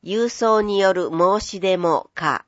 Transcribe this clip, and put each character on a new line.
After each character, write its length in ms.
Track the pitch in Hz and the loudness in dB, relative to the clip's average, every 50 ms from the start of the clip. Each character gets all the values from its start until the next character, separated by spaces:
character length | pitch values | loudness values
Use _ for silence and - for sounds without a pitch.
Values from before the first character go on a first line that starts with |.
郵 260 | - 165 196 220 233 240 | -8 -4 -2 -2 -2 -2
送 320 | - - 233 220 220 214 | -2 -2 0 2 2 2
に 180 | 208 208 202 196 | 2 0 0 2
よ 140 | 196 190 | 2 2
る 180 | 190 180 175 120 | 2 2 -2 -4
申 300 | 160 165 175 185 196 208 | 0 2 2 2 2 0
し 200 | - - - 190 | -2 -8 -10 -4
出 180 | 185 190 185 180 | 0 0 0 0
も 320 | 175 170 156 110 - _ _ | 2 0 0 0 -2 _ _
可。 300 | - 165 151 131 - - | -4 -4 -2 -2 -4 -8